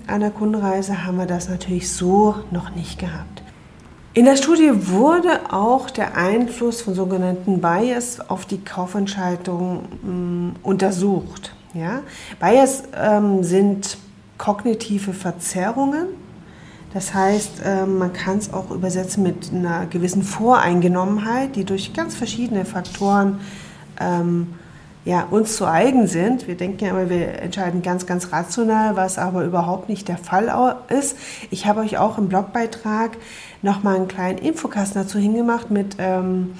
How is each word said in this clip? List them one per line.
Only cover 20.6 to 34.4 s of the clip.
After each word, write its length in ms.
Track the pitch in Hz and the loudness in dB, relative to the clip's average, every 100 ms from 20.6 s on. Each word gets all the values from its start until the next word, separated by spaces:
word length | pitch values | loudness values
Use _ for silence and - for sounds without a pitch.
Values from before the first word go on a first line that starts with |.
| 175 175 180 180 190 208 220 247 269 | 6 4 4 2 2 0 0 -2 -2
die 100 | 208 | -4
durch 280 | 190 190 - | -2 -4 -4
ganz 220 | 320 339 - | -6 -6 -4
verschiedene 480 | 233 220 247 202 | -6 -4 -2 -2
Faktoren, 720 | 214 180 175 - 202 202 196 196 - - - - - - | -2 -6 -8 -2 2 4 2 0 -8 -16 -18 -20 -18 -6
ähm, 480 | 180 175 175 175 170 - - - - - | -2 0 2 0 -2 -8 -18 -20 -20 -10
ja, 200 | 175 175 - | -2 0 2
uns 240 | 208 214 | 2 2
zu 120 | - 175 | 0 2
eigen 420 | 165 240 262 190 | 4 6 4 4
sind. 400 | 170 202 254 - | 2 0 0 -4
Wir 80 | 175 | -6
denken 280 | 180 190 | -6 -4
ja 60 | 196 | -2
immer, 180 | 190 180 | 0 0
wir 320 | 175 165 - | 0 -2 -4
entscheiden 420 | 180 196 180 180 | -8 -4 -2 -2
ganz, 240 | 180 180 180 | -2 -4 -2
ganz 260 | 180 180 | -4 -2
rational, 640 | 156 175 - 220 220 214 190 | -4 -2 0 2 4 2 2
was 220 | 190 185 | 0 0
aber 260 | 180 180 | -2 0
überhaupt 440 | 175 175 165 190 - | 0 0 0 -2 -4
nicht 200 | 190 - | -6 -4
der 100 | 175 | -8
Fall 320 | - 185 226 | 0 0 2
au-, 240 | - 254 247 - | 2 2 0 -2
ist. 240 | 254 277 - - - - | 0 0 -6 -12 -14 -10
Ich 140 | - 208 | -4 0
habe 140 | 208 | 0
euch 160 | 214 - | 0 0
auch 220 | 208 - | 0 2
im 100 | 190 | 0
Blogbeitrag 840 | 185 196 240 226 - 214 214 226 - - - - - | 0 0 -2 -4 -4 -4 -2 -2 -6 -16 -18 -18 -4
nochmal 320 | 202 196 202 | 0 2 2
einen 140 | 190 185 | 2 0
kleinen 300 | 190 185 | -2 -4
Infokasten 640 | - | -2